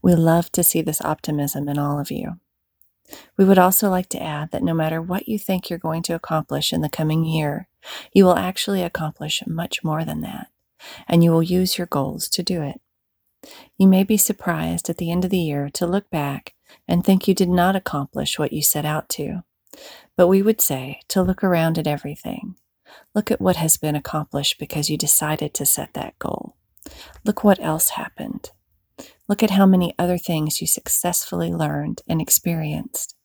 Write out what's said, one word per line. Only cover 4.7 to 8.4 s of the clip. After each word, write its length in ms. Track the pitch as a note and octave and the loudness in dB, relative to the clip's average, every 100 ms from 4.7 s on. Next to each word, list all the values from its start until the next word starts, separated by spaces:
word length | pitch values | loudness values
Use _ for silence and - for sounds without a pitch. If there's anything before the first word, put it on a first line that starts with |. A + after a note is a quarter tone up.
matter 260 | E3 D#3 D#3+ | 0 0 -2
what 280 | E3+ F3+ - | -4 -6 -4
you 100 | G#3+ | -6
think 320 | - F#3 - | -2 -4 -4
you're 80 | E3+ | -6
going 240 | D#3+ E3 | -4 -4
to 140 | - E3 | -4 -6
accomplish 580 | - D#3+ D3+ C#3+ - | -2 -4 -2 -4 -2
in 80 | E3 | -2
the 80 | D3+ | -2
coming 340 | - D#3 D#3 | -2 0 0
year, 440 | D#3+ D#3+ D3+ C#3+ F#3+ _ - - - G3 | 0 0 -2 -4 -10 _ -18 -16 2 6
you 100 | F#3 | 8
will 100 | |
actually 460 | F3+ | 6